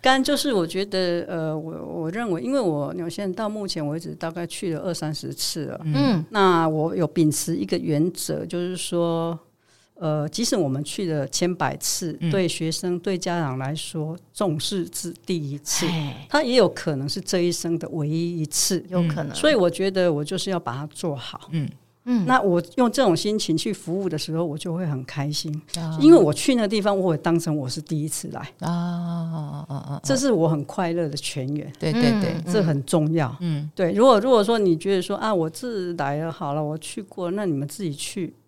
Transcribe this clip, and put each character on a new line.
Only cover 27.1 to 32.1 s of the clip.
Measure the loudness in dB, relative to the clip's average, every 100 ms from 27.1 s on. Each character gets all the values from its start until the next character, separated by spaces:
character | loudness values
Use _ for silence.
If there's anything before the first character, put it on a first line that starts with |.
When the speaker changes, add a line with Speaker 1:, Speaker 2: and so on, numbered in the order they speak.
| 2
Speaker 1:
当 | 2 2
成 | 2 -2
我 | -2
是 | -6
第 | -4 -4
一 | -2
次 | -6 -8
来。 | -10 -12 -8
Speaker 2:
啊， | -4
啊， |
啊， | -2 -2 -4 -4 -4 -4 -6 -6 -8 -8
啊， | -8
啊。 | -6 -8
Speaker 1:
这 | 0 2
是 | 4
我 | 4 4
很 | 2
快 | -2 -4 -2
乐 | 0 -2
的 | -4
泉 | -6 -6 -4
源。 | -4 -6 -6
Speaker 2:
对， | -2
对， | 2 4